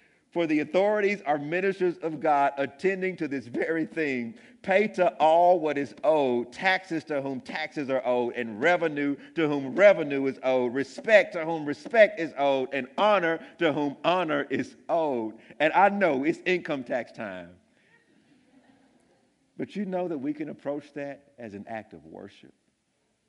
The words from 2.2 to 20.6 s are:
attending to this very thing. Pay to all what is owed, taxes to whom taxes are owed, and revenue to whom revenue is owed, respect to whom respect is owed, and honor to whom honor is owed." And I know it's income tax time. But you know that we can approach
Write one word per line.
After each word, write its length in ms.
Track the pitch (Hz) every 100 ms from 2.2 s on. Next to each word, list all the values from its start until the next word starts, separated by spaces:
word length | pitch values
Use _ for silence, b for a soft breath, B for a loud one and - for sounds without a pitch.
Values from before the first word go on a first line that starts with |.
| 156 143 139 139
attending 580 | 139 - 190 190 185 175
to 100 | 151
this 180 | 135 113
very 400 | 123 143 165 156
thing. 480 | 160 151 127 117 - B B
Pay 260 | - 190 214
to 260 | 196 175 -
all 420 | 156 165 175 180
what 180 | 156 143
is 160 | 131 -
owed, 500 | 143 156 135 120 117
taxes 520 | - 185 185 - 160
to 180 | - 147
whom 180 | 139 131
taxes 480 | - 185 156 156 131
are 160 | 131
owed, 300 | 117 123 120
and 260 | 117 117 104
revenue 540 | 151 180 165 143 143 139 B -
to 100 | 151
whom 300 | 143 135 151
revenue 500 | 202 170 147 139 135
is 140 | -
owed, 320 | 131 127 123
respect 600 | 131 131 - - 214 170
to 100 | 175
whom 200 | 160 165
respect 540 | 147 139 - 226 202 -
is 140 | 160 -
owed, 340 | 143 135 131
and 160 | 139 123 -
honor 400 | 208 202 165 160 B B
to 140 | 170
whom 240 | 143 143 135
honor 420 | 160 180 165 147 139
is 240 | 135 - - -
owed." 460 | 165 156 123 110 107 B B
And 120 | 151
I 160 | 151 196
know 340 | 202 180 131
it's 160 | 147 165
income 380 | 175 180 160 143
tax 300 | 123 131 113
time. 380 | - 107 92 87 90 _ _ b b b b b b b _ _ _ _ _ _ _ _ _ _ -
But 200 | 131 190
you 80 |
know 240 | 190 180 180
that 100 | 151
we 140 | 139
can 160 | 147 156
approach 440 | -